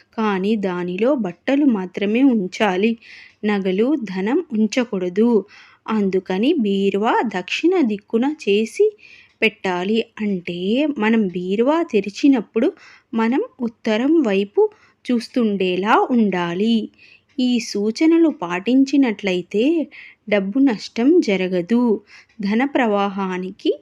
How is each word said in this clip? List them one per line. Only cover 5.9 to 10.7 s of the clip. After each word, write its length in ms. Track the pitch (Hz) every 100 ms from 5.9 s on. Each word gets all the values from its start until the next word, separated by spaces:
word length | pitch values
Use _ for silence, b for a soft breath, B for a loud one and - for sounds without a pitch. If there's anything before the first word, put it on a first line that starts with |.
| 220 196 185 - 190 254 349
బీరువా 540 | 208 196 196 196 226 427 247
దక్షిణ 460 | 185 180 - 330 370
దిక్కున 440 | 240 202 - 226 269 302
చేసి 460 | 208 202 226 - 427 - B B B _
పెట్టాలి. 580 | 220 - 190 180 185 220 - -
అంటే 400 | 208 185 175 175 190